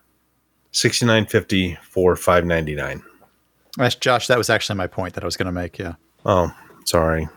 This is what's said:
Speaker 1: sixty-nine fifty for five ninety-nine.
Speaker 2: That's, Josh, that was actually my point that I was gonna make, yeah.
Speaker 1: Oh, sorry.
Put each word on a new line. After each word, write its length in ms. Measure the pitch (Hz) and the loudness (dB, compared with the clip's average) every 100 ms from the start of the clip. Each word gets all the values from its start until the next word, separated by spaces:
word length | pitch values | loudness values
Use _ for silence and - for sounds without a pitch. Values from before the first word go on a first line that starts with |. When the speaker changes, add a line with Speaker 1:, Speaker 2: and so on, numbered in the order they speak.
| _ _ _ _ _ _ _ | _ _ _ _ _ _ _
Speaker 1:
sixty-nine 540 | - 117 - 120 110 101 | -2 0 0 2 2 2
fifty 520 | 110 - 98 90 80 | -2 0 -2 -2 -4
for 340 | - 92 90 82 | -8 2 2 2
five 280 | - 90 | 2 2
ninety-nine. 580 | 85 82 78 73 69 67 - _ _ _ _ _ _ - | 2 -2 -2 -6 -8 -10 -16 _ _ _ _ _ _ -2
Speaker 2:
That's, 200 | 123 - | -2 0
Josh, 320 | 131 123 - | 0 0 2
that 100 | 123 | 0
was 120 | 107 | 2
actually 260 | 107 - 98 | 0 0 -4
my 100 | 90 | -6
point 280 | - 92 | -6 -8
that 100 | - | -6
I 20 | 87 | -8
was 100 | - | -6
gonna 140 | 92 | -4
make, 280 | 87 87 - | -4 -6 -8
yeah. 160 | 92 80 _ _ | -10 -10 _ _
Speaker 1:
Oh, 240 | 107 95 82 - - - | 2 2 2 -4 -20 -20
sorry. 440 | - 87 80 80 80 | 0 2 2 0 -4